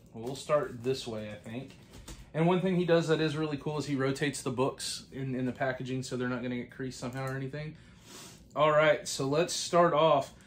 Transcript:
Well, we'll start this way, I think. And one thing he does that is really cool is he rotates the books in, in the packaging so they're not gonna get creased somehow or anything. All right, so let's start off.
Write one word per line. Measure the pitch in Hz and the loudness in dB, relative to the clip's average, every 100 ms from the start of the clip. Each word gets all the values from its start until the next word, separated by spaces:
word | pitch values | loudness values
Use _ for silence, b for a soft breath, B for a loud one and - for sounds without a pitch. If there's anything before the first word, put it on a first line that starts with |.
| - | -20
Well, | 113 | -12
we'll | 120 135 | -10 -10
start | - 147 135 123 | -2 0 0 -4
this | 120 131 123 | -4 -2 -4
way, | 110 107 | -8 -10
I | |
think. | 104 113 120 - - B B B B B | -12 -12 -12 -12 -18 B B B B B
And | 151 170 | 0 2
one | 185 | 4
thing | 190 175 | 4 2
he | |
does | 175 165 156 | 4 4 4
that | 156 | 2
is | 156 | 2
really | 147 156 139 | 0 -4 -4
cool | 151 151 | -4 -4
is | 139 | -2
he | 135 | 0
rotates | 135 135 135 - | 0 0 -2 -2
the | 139 | -4
books | 117 131 - - - - | 0 0 -2 -8 -8 -10
in, | 131 135 | -8 -6
in | 127 127 | -2 -4
the | |
packaging | 120 135 - 127 131 | -2 -4 -4 -4 -6
so | 131 127 | -4 -4
they're | 123 | -2
not | 123 | -4
gonna | 123 123 | -4 -6
get | 120 | -8
creased | - 131 - | -10 -10 -8
somehow | 127 131 135 | -8 -6 -6
or | |
anything. | 135 135 147 156 160 B B B B B B - | -6 -8 -8 -10 -12 B B B B B B -8
All | 131 151 | 4 6
right, | 151 156 147 - | 8 6 4 0
so | - 135 | -4 0
let's | 147 175 | 2 0
start | - - 175 170 | -2 2 6 6
off. | 147 160 143 - B | 6 6 4 2 B